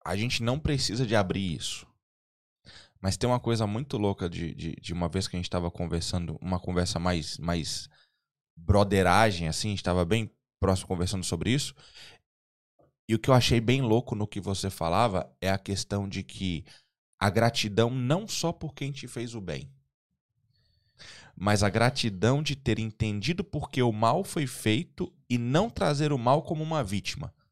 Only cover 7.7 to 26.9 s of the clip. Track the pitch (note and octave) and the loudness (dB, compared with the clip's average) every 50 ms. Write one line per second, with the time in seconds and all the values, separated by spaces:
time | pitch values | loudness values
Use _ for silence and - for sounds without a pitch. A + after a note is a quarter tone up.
7.7 | - - - - _ _ _ _ _ _ _ _ _ _ _ _ _ - E2+ F2 | -6 -8 -10 -14 _ _ _ _ _ _ _ _ _ _ _ _ _ -10 0 4
8.7 | G2 G2+ G2+ G2 G2+ F#2+ F#2 F2+ F2 G#2 A2+ A2 F#2 E2+ E2+ D#2+ - - - G#2+ | 4 4 6 6 4 4 6 6 6 6 6 4 2 0 -2 -2 -2 -2 -2 -2
9.7 | G2 - - F#2 F2+ F2+ F2 E2+ A2 A#2 G#2+ - _ _ _ _ _ - F#2+ F#2+ | -4 -2 -2 0 2 2 2 2 2 0 0 -4 _ _ _ _ _ -2 2 2
10.7 | F#2+ F#2+ - - F#2+ E2+ F2+ F2 G2+ F#2 E2+ - F2 E2 D#2+ G2 C3 D3 - - | 2 0 0 -4 -2 -2 -2 -2 -2 -4 -2 -4 -4 -2 0 0 0 0 0 -6
11.7 | - _ - - - - - - - _ _ _ _ _ _ _ _ _ _ _ | -10 _ -20 -20 -20 -20 -20 -20 -20 _ _ _ _ _ _ _ _ _ _ _
12.7 | _ _ _ _ _ _ _ - A2+ A2 - C#3 C3 B2 - - B2 A#2 A2 A#2+ | _ _ _ _ _ _ _ 0 0 2 4 6 6 6 6 6 4 4 4 4
13.7 | B2+ C3+ C3 A2+ G#2+ B2 B2 - A#2+ G#2 G#2 - - G2+ F2 G2 G2 - G2 F#2+ | 2 4 4 4 4 4 2 0 -4 -4 -4 -4 -4 -8 -4 -4 -4 -2 -4 -6
14.7 | - - E2 E2 F2 G#2 A#2+ A2 F#2 E2+ - - _ - F#2 F#2+ G2 G2 - G2 | -4 -2 -2 2 4 4 2 2 2 -2 -4 -4 _ -4 -2 -2 -2 -2 -2 -6
15.7 | F#2+ - - - G2+ G2+ G2 G2 - G2 - - - - G2 F#2 E2+ D2 - - | -4 -4 -4 -4 -4 -4 -4 -4 -6 -8 -8 -8 -10 -6 -4 -2 -2 -4 -6 -10
16.7 | - - _ _ _ _ _ _ _ - F#2+ G2+ F2+ A2 A2+ A#2 - - - G#2 | -20 -20 _ _ _ _ _ _ _ -2 -2 0 2 4 2 2 2 0 -2 0
17.7 | F#2+ A2+ A#2 A#2 C3 C3 B2 B2 D#3 G3 A3 G3+ - - - E3 E3 - E3 D3 | 2 2 2 2 2 -2 0 0 0 0 -2 -4 -6 -2 -2 -2 -4 -4 -10 -10
18.7 | - - C#3+ C#3 C#3 - C#3 C3 - B2 A#2+ A#2 A#2 A2 F#2 E2+ D2 C2 - - | -8 -8 -8 -8 -8 -10 -12 -12 -8 -8 -8 -8 -8 -10 -8 -6 -8 -8 -8 -12
19.7 | - _ _ _ _ _ _ _ _ _ _ _ _ _ _ _ _ _ _ _ | -18 _ _ _ _ _ _ _ _ _ _ _ _ _ _ _ _ _ _ _
20.7 | _ _ _ _ _ _ - - - - - - _ - F#2 G#2 G#2 F#2+ G#2 G2+ | _ _ _ _ _ _ -20 -20 -20 -20 -20 -20 _ -4 0 2 2 4 2 2
21.7 | - A2 A#2 B2+ C3+ - - A2 F#2+ F2 G#2+ A#2+ C3+ D3 D3+ - C3+ - - A#2 | 4 4 2 2 2 0 -2 -2 -2 2 2 4 4 2 0 -2 -4 -2 0 0
22.7 | G#2+ G#2+ A2 A2 - - A2 G#2+ G#2 G#2 G2+ D3 F3 - F3 - - D3+ - - | 0 0 -2 -6 -4 -2 -2 -2 -2 -2 -2 -2 -2 -2 -4 -6 -6 -8 -6 -4
23.7 | - C3 B2 A#2+ G#2+ G#2+ A2+ A#2 C#3+ F#3 F#3+ - - E3 C#3 A#2+ - - - A2 | 0 2 2 2 2 4 2 4 4 2 -2 -4 -4 -4 -4 -4 -6 0 2 2
24.7 | A2 C3+ F3+ - _ - F3+ - _ _ _ - B2 A#2+ A#2+ B2 C#3 E3+ A3 A#3 | 2 2 0 -6 _ -8 -8 -8 _ _ _ -2 -2 0 0 2 2 2 2 2
25.7 | - - G3 D#3 D3 C#3 D#3 D3 D3 B2 A#2 - E3+ D#3 - - E3 D#3 D#3 D#3+ | -2 0 0 0 2 2 2 0 0 2 4 4 2 2 2 -2 -4 -4 -4 -2
26.7 | D#3+ D3+ A2+ F#2+ | -2 -2 -2 -2